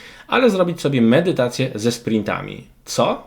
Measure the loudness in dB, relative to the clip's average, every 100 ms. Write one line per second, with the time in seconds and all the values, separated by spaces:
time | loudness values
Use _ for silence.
0 | -20 -20 -4 2 2 2 0 0 -2 2
1 | 4 4 2 0 -2 -2 -6 -2 -2 -2
2 | -2 -2 -2 -6 -8 -14 -18 _ -10 -2
3 | 0 -2